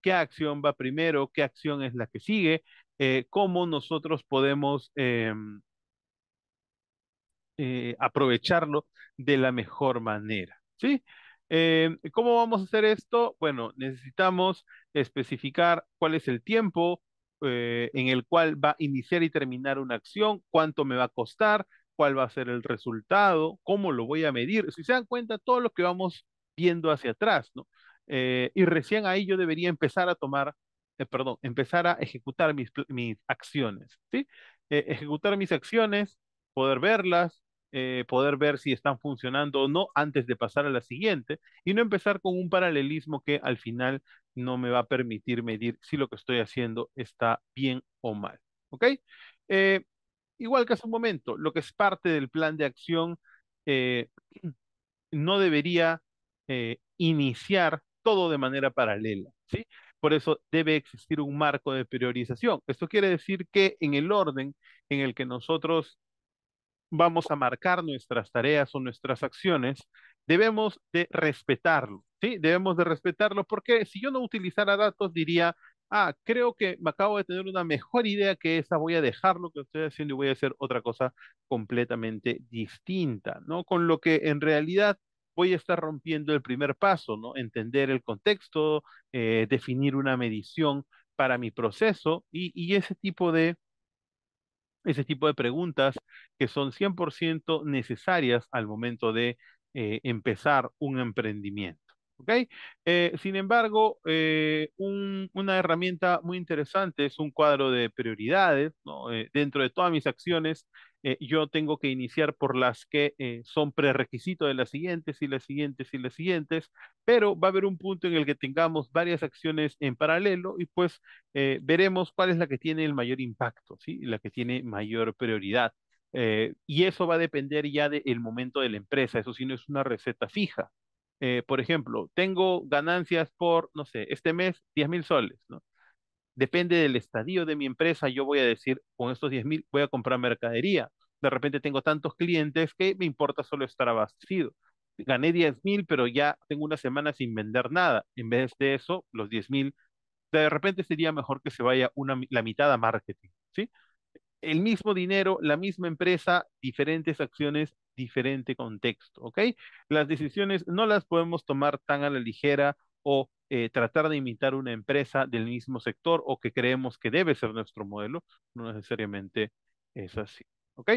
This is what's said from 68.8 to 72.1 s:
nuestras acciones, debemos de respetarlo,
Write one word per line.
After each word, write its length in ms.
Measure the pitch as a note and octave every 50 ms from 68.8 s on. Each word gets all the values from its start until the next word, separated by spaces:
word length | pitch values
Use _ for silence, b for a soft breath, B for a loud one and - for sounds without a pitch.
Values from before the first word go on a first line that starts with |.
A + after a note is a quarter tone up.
nuestras 420 | C3 B2+ A#2 - _ C3+ C3 - -
acciones, 580 | C3 - - - F#3+ F3 D3 B2 B2+ C#3 - - _ b b b b b b _
debemos 520 | - D#3 F3 G#3+ A3+ A3 G#3+ G#3+ G#3+ - - _ _ -
de 160 | E3+ F3 -
respetarlo, 920 | - E3+ D#3 D3+ C#3 - - - - - _ E3+ E3 D3 B2 G#2 G2+ G2 _ _